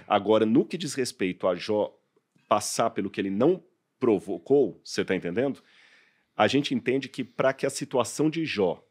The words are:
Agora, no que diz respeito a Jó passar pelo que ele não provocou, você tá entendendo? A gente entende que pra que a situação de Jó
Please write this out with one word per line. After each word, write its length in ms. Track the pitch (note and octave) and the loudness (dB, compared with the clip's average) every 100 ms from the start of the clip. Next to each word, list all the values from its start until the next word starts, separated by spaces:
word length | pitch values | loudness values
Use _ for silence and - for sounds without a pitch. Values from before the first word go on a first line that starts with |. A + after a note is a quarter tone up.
| - | 0
Agora, 400 | G#2 G2 A2 A2 | 0 4 4 4
no 180 | B2+ | 2
que 140 | E3+ E3+ | 2 -4
diz 160 | C#3+ | -6
respeito 540 | C3+ A#2+ - F#2+ F2+ F#2+ | -6 -6 -4 -6 -2 -2
a 80 | F2 | -2
Jó 360 | F#2 G#2 G2 - _ _ _ _ - | -2 -2 -2 -8 _ _ _ _ -2
passar 420 | G#2 - - A2+ | 0 0 -2 -2
pelo 200 | G#2+ G2 | -2 -6
que 100 | A2 | -4
ele 100 | G2 | -4
não 300 | G2 C#3+ F#3 - _ _ _ | 2 2 2 -6 _ _ _
provocou, 840 | A#2+ G2+ - F2+ - C#3+ A2 - | 2 2 0 -10 2 2 2 -2
você 200 | - - | -8 -4
tá 120 | F2+ F#2 | -2 -2
entendendo? 440 | F2 F#2 C#3 - _ _ _ _ _ _ _ - | -2 -2 -2 -4 _ _ _ _ _ _ _ 0
A 100 | G#2+ | 2
gente 260 | C3 C#3 | 2 0
entende 360 | B2+ - C3+ C3 | -2 -2 -2 -4
que 160 | - | -10
pra 280 | A#2+ - C3 | -8 -2 -2
que 140 | C3 C#3 | 0 -4
a 40 | |
situação 600 | - C#3+ B2+ A#2 - D#3 | -4 -4 -2 -2 -2 -2
de 140 | D#3+ | -2
Jó 360 | D3+ G#2 F2+ D#2 _ | -4 0 0 -2 _